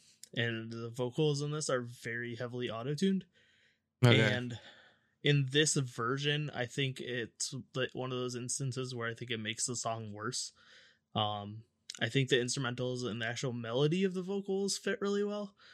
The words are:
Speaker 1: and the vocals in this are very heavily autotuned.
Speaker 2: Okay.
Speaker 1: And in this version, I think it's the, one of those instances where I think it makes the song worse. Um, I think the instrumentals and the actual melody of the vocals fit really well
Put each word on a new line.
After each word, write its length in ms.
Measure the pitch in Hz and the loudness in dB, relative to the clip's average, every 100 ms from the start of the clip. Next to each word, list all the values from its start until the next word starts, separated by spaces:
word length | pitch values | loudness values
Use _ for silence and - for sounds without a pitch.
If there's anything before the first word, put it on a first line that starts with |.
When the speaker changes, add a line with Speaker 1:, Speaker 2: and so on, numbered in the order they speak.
| _ _ - | _ _ -10
Speaker 1:
and 380 | - 117 113 113 | -2 0 0 -6
the 160 | 113 117 | -8 -8
vocals 540 | 117 123 120 151 139 | -4 -4 2 2 2
in 80 | 147 | -2
this 180 | 151 151 | -4 0
are 140 | 131 | 0
very 540 | 120 120 123 117 120 117 | -2 -8 -6 -4 -4 -4
heavily 320 | 123 123 123 | -6 -2 -2
autotuned. 560 | 110 123 147 190 190 - _ _ _ _ _ _ - | -2 -2 2 4 2 -2 _ _ _ _ _ _ 4
Speaker 2:
Okay. 200 | 123 127 | 8 10
Speaker 1:
And 360 | 110 123 123 117 - - - _ _ _ | 8 4 -2 -8 -14 -20 -20 _ _ _
in 260 | 147 143 135 | 4 4 4
this 220 | 143 151 | 4 4
version, 760 | 151 127 120 117 135 143 147 151 | 4 0 -2 -2 0 0 0 -2
I 100 | 139 | -4
think 340 | 123 - 135 127 | -4 0 -2 -2
it's 560 | 123 123 110 - - 135 104 | -4 -4 -4 -6 -6 -6 -8
the, 140 | 135 127 | -4 -2
one 180 | - 127 | -2 -4
of 80 | 127 | -2
those 180 | 127 123 | -4 -4
instances 580 | 123 - 139 123 127 | -6 -4 -2 -2 -4
where 160 | 123 113 | -4 -4
I 20 | |
think 180 | 113 120 | -6 -4
it 80 | 113 | -4
makes 280 | 107 113 - | -4 -4 -4
the 100 | 120 | -2
song 380 | 117 113 107 | -2 -4 -6
worse. 380 | 104 110 127 - - - - - _ _ | -6 -6 -4 -6 -12 -20 -20 -20 _ _
Um, 520 | 104 107 104 101 110 - _ - - | 0 0 0 -6 -10 -14 _ -14 -4
I 80 | 113 | 0
think 200 | 135 127 | 2 4
the 80 | 131 | 2
instrumentals 680 | 123 139 123 123 127 127 | 2 -2 -2 -2 -4 -2
and 160 | 123 110 | -4 -4
the 60 | 113 | -4
actual 260 | 120 139 | -4 -4
melody 520 | 120 113 123 151 180 | -4 -2 2 4 4
of 100 | 190 | 2
the 80 | 180 | 0
vocals 560 | 180 202 196 190 196 196 | -4 -4 -2 0 0 -2
fit 220 | - 196 | -2 0
really 240 | 202 202 | 0 0
well 320 | 208 208 202 _ - | 0 -2 -8 _ -20